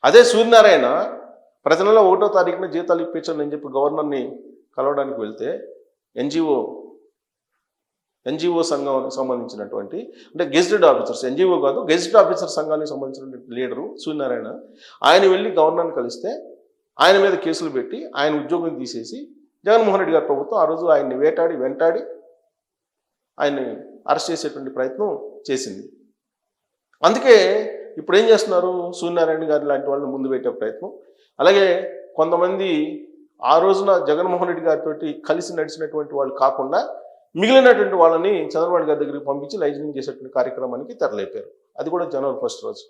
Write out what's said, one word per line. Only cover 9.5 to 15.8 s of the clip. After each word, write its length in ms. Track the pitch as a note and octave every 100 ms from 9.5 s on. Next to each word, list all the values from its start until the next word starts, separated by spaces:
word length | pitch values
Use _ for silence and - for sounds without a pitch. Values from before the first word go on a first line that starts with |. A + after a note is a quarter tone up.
| G#2+ G2+ G#2+ G2 - A#3+ - -
అంటే 300 | D#3 D#3+ D3+
గెజిటెడ్ 280 | F3+ G#3 D#3+
ఆఫీసర్స్, 400 | C3 - C3+ C3
ఎన్జీఓ 360 | C#3 F#3 E3+
కాదు, 180 | C#3 A#3+
గెజిటెడ్ 360 | D3+ E3+ E3+ A3
ఆఫీసర్ 340 | - - E3
సంఘానికి 400 | - D3+ D3+ D3+
సంబంధించినటువంటి 640 | C3+ C3+ C3+ C3+ B2+ B2
లీడరు 440 | A#2+ B2+ B2+ - - D#3
సూర్యనారాయణ, 540 | D3+ C3 A#2+ A2 - - - - -
ఆయన 240 | C#3 F3+ F#3+
వెళ్ళి 240 | F#3 G#3
గవర్నర్ని 400 | E3 D#3 E3+